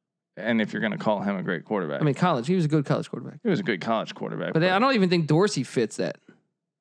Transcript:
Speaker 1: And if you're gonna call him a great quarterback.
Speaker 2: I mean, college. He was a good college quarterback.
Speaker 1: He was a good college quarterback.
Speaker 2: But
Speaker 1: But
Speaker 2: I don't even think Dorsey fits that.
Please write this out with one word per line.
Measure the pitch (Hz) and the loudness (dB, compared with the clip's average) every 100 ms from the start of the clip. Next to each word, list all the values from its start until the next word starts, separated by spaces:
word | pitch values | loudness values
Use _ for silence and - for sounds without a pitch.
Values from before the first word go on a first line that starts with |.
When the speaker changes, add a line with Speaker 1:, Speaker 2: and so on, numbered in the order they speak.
| _ _ _ - | _ _ _ -8
Speaker 1:
And | 107 117 | 0 0
if | 104 | 0
you're | 107 | -2
gonna | 110 101 | -4 -2
call | 110 101 | 0 0
him | 98 98 | -2 -4
a | |
great | 87 85 | -2 -4
quarterback. | - 104 80 71 | -2 -2 -2 0
Speaker 2:
I | |
mean, | 151 | 0
college. | 127 180 143 120 | 2 2 2 0
He | 185 | 0
was | 151 | 2
a | |
good | 156 | 0
college | 135 131 165 | 0 -2 -4
quarterback. | - - - | -10 -12 -6
Speaker 1:
He | 233 | -2
was | 143 | 0
a | |
good | 110 95 | 0 -2
college | 113 113 90 | 0 -2 -2
quarterback. | - 110 107 85 | -8 -8 -6 -2
Speaker 2:
But | 160 | 2
Speaker 1:
But | 180 | 2
Speaker 2:
I | 190 | 4
don't | 262 | 4
even | 254 185 | 4 4
think | 170 151 | 2 4
Dorsey | 151 202 170 | 4 4 0
fits | 120 - 110 - | -2 0 0 0
that. | 85 - _ - _ _ _ _ | -4 -6 _ -20 _ _ _ _